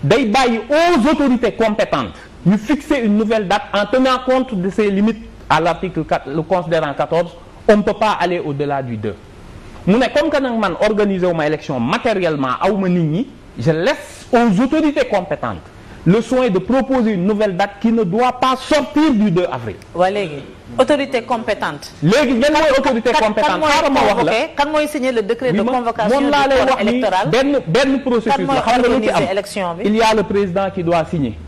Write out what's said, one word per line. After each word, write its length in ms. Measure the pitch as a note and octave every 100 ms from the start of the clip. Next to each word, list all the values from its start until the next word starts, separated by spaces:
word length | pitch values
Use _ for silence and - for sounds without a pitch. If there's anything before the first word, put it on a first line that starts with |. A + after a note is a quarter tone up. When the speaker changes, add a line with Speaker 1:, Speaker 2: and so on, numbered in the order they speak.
Speaker 1:
Day 240 | C#3+ A3+ A#3+
bàyyi 340 | B3 B3+ A3+ -
aux 400 | D4 E4+ F4 A#3+
autorités 440 | D#4 C#4 B3 A3+
compétentes 640 | - A3+ G#3 G3 D#3 G#2+ - - - E3+
ñu 100 | G#3
fixer 420 | G#3+ D4 - C#4+
une 120 | A3+ G#3
nouvelle 320 | A3 A3+ F#3
date 140 | G#3 -
en 140 | G3 G#3
tenant 320 | B3+ C4 B3+ B3+
compte 280 | B3+ B3+
de 160 | G3 F#3
ses 200 | F#3+ G#3
limites 340 | G3 G#3+ A3+ - - -
à 120 | D3+
l'article 440 | E3+ D#3+ F#3 E3
quatre, 240 | D#3 E3 -
le 140 | D3+
considérant 500 | D#3+ F#3+ E3 E3 D3+
quatorze, 360 | C3+ D3 E3 E3+ - - - -
on 80 | G#3
ne 40 |
peut 120 | G#3+
pas 180 | G3+ G#3+ F#3
aller 180 | F3 F3
au-delà 440 | D3+ C#3+ D3 C#3
du 140 | B2+ A2
deux. 180 | G#2+ F#2+ - - - - - - -
Mu 80 |
ne, 120 | A3 A#3+
comme 220 | D4 D#4
que 100 | C#4+
nag 160 | C4+ A3+
man 160 | G3+ D#3
organiser 460 | G#3+ G#3 G3+ F#3+ F3+
wu 80 |
ma 120 | E3 D3+
élection 320 | D3+ - C3
matériellement, 680 | A#2 A3 A#3+ G#3+ E3+ D3+ C3 B2
aw 140 | F#3+ G3+
ma 120 | F#3+
nit 140 | F3+
ñi, 240 | D#3+ D#3+ C#4 - - -
je 120 | A#2
laisse 560 | D#3+ G3 D4+ - - -
aux 280 | A3+ A#3+ F3+
autorités 440 | C4 D#4 D#4 D4 C4
compétentes 520 | G3+ F3 D3 B2 F2+ - - - - -
le 160 | G#3
soin 260 | A3+ B3+ B3+
de 100 | F3+
proposer 540 | F#3 C4 A#3+ C4 A3
une 140 | G3 F3+
nouvelle 300 | G#3 G#3+ F3
date 140 | G3+ -
qui 120 | A3+
ne 120 | A3+
doit 280 | G3 G3+ B3
pas 240 | A#3+ C4 B3+
sortir 560 | - D4+ C4 C#4+ D#4
du 180 | A3+ G#3+
deux 160 | E3+ F3+
avril. 240 | B2+ A#2 F#2 -
Speaker 2:
Waa 160 | E3 F#3
léegi, 320 | G3+ F#3 C#3+ - - - -
autorité 440 | C4 D4 C#4 B3+
compétente. 680 | A3+ A#3+ A3+ G3 F3+ D3 - -
Speaker 1:
Léegi, 320 | D3+ A#3+ C4+
ñan 180 | A#3+ C#4+
mooy 180 | D4+ D#4 C4+
autorité 320 | C#4+ A3+ A#3+
Speaker 2:
Kan, 80 | -
kan 60 | -
Speaker 1:
compétente? 320 | G#3+ D4 -
Speaker 2:
mooy 80 | D4+
Speaker 1:
Xaaral 220 | D4 D#4
ma 80 | C#4
wax 80 | G#3+
la. 60 |
Speaker 2:
convoqué, 360 | G3+ F#3+ A3+ D#4 -
kan 120 | C#4+
mooy 180 | D4+ D4+
signer 240 | D4+ B3+
le 100 | A#3+
décret 300 | G3+ A#3 B3+
de 60 | A3
Speaker 1:
Oui, 40 | A3+
ma, 60 |
Speaker 2:
convocation 360 | B3+ A#3 A#3 G#3 C4+
Speaker 1:
moom 40 |
Speaker 2:
du 60 | C#4+
Speaker 1:
laa 160 | C#4+ C#4
lay 80 | C4
Speaker 2:
corps 100 | B3+
Speaker 1:
wax 140 | B3+
ni 40 | G#3
Speaker 2:
électoral ? 380 | B3 A3+ F#3 G3
Speaker 1:
benn, 280 | A3 C#4 C#4 -
benn 340 | F#3 C4+ C4+
processus 300 | C4 A#3+ A3 G#3+
Speaker 2:
Kan 80 | F#3
mooy 80 | C4
Speaker 1:
la. 60 |
Xam 180 | A3 B3
nga 80 | B3
lu 60 |
ci 140 | C4 G#3+
Speaker 2:
organiser 160 | -
Speaker 1:
am? 60 | -
Speaker 2:
élection 420 | G3 G3 G#3 F3+
bi ? 80 | E3+
Speaker 1:
Il 100 | G3+ G#3+
y 40 |
a 120 | A3
le 80 | A3
président 480 | G3 G3+ G3+ F3+ G3
qui 120 | F#3+
doit 220 | E3+ E3+
signer. 340 | D#3+ E3+ C3 E2+